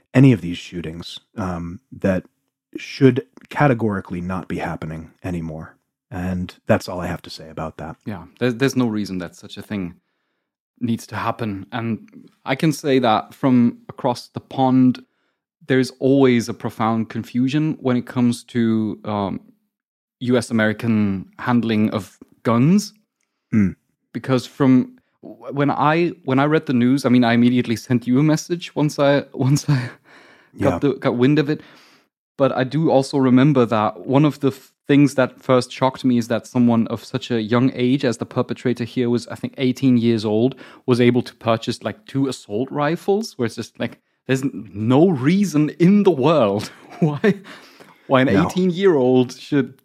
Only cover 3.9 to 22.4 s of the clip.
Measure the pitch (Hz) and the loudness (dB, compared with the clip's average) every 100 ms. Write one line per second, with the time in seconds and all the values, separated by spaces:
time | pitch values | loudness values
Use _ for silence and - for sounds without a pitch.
3.9 | 98 - 90 87 92 - 87 87 82 80 | -4 -8 -8 -6 -8 -8 -8 -8 -8 -10
4.9 | 80 80 _ 98 87 80 80 82 - _ | -12 -14 _ -10 -8 -8 -10 -16 -20 _
5.9 | _ _ 92 90 90 90 - - 104 - | _ _ -8 -6 -4 -6 -8 -2 -2 -2
6.9 | 90 82 85 - - 78 78 80 - 78 | -8 -8 -10 -12 -18 -16 -12 -12 -10 -14
7.9 | 80 - 98 85 - 127 117 135 127 123 | -14 -14 -14 -16 -6 -4 0 -2 0 -2
8.9 | 107 95 92 85 - 104 - 98 104 90 | -2 -6 -8 -10 -14 -20 -18 -10 -8 -8
9.9 | 87 _ _ _ _ _ _ _ _ 117 | -12 _ _ _ _ _ _ _ _ -6
10.9 | 113 - 101 110 117 110 98 95 120 117 | -6 -8 -8 -8 -6 -8 -8 -10 -8 -6
11.9 | 110 - - - _ - 135 165 143 156 | -8 -10 -20 -20 _ -8 -2 -2 -2 0
12.9 | 131 120 107 - - 139 127 120 - - | 0 2 0 -2 -4 2 4 2 0 -10
13.9 | - 127 123 - - - - 131 131 127 | -8 -6 -6 -8 -16 -10 -2 0 4 4
14.9 | 123 - _ _ _ _ _ - 131 127 | 2 -6 _ _ _ _ _ -2 0 0
15.9 | - 135 139 131 120 113 101 120 - 113 | -2 0 4 4 4 0 -8 -10 -4 -2
16.9 | 113 110 117 107 123 131 151 156 151 131 | -2 -4 -8 -6 -2 -2 0 -2 -2 -2
17.9 | 123 120 127 123 117 - 120 113 110 110 | -2 -2 0 0 0 -4 -2 0 0 -2
18.9 | - - 107 98 87 - _ _ _ _ | -6 -6 -4 -4 -6 -12 _ _ _ _
19.9 | _ _ _ 123 123 113 117 107 107 117 | _ _ _ 0 0 0 0 0 0 -2
20.9 | 110 104 98 90 - - 123 113 107 107 | 0 0 -2 -8 -10 -2 0 0 0 0
21.9 | - 95 _ - _ | -2 -8 _ -20 _